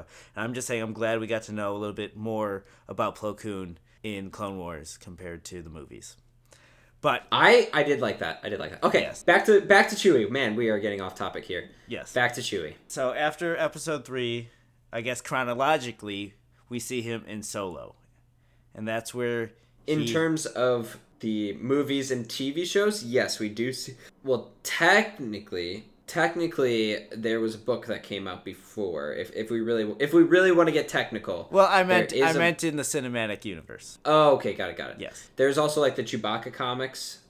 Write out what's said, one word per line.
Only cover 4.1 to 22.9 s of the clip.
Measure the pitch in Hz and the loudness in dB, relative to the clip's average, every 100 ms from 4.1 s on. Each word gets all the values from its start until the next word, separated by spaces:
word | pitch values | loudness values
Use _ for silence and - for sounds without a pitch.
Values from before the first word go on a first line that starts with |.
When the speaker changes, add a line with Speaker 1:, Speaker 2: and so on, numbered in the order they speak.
| 101 95 | -8 -10
Speaker 1:
Clone | - 101 98 | -10 -8 -8
Wars | 85 80 76 - | -10 -12 -14 -18
compared | - 85 90 85 - | -18 -14 -12 -12 -12
to | 90 | -14
the | 80 | -14
movies. | 80 67 58 - - _ _ _ - _ _ _ _ | -16 -16 -18 -20 -20 _ _ _ -20 _ _ _ _
But | 151 123 - | 0 0 0
Speaker 2:
I, | 123 170 240 - | 6 8 8 6
I | 147 | 2
did | 143 135 | 2 2
like | 117 - | 0 -2
that. | 82 - | -6 -6
I | 104 | -8
did | 98 | -6
like | 78 | -8
that. | 92 | -2
Okay, | - 196 | 2 2
Speaker 1:
Yes. | 87 - | 0 0
Speaker 2:
back | - 185 220 | 4 6 8
to, | 202 | 6
back | 196 202 214 | 8 8 6
to | 208 | 4
Chewie. | 202 135 101 | 4 6 4
Man, | 135 120 110 | 0 0 0
we | 117 | 0
are | 104 | 0
getting | 104 101 | 0 -4
off | 95 | -6
topic | - 95 87 - | -6 -8 -8 -8
here. | 87 71 - - | -8 -10 -16 -14
Speaker 1:
Yes. | 107 - | -12 -6
Speaker 2:
Back | 127 123 | 0 0
to | 131 | 0
Chewie. | 113 98 78 - - | -4 -6 -6 -12 -12
Speaker 1:
So | 147 127 | -4 -4
after | 123 151 151 175 160 | 0 -2 -2 -4 -2
episode | 156 151 156 151 | -2 -4 -6 -6
three, | 123 127 120 117 117 _ _ _ _ | -6 -6 -4 -4 -8 _ _ _ _
I | 117 | -8
guess | 117 120 | -6 -8
chronologically, | - 135 120 120 139 156 123 - 104 101 101 - _ _ - | -4 -4 -2 0 2 0 -2 -10 -8 -8 -10 -14 _ _ -12
we | 123 | -10
see | - 127 | -6 -6
him | 113 113 107 | -6 -8 -8
in | 107 | -12
Solo. | 104 107 95 73 52 - _ _ _ _ _ _ _ | -8 -6 -6 -8 -14 -20 _ _ _ _ _ _ _
And | - 107 | -10 -6
that's | 113 - | -6 -6
where | 123 120 117 113 - _ _ - | -4 -2 -2 -4 -10 _ _ -4
Speaker 2:
In | 151 | -2
Speaker 1:
he | 117 | 0
Speaker 2:
terms | 156 160 156 - | 0 2 0 -4
of | - 127 120 113 - - _ | 0 2 2 -2 -12 -20 _
the | 113 107 104 | -4 -2 -2
movies | 101 120 143 143 139 131 | -4 0 0 2 -2 -2
and | 123 117 | -4 -4
T | - 135 | -6 -4
V | 151 175 | -4 -2
shows, | 202 208 | 2 2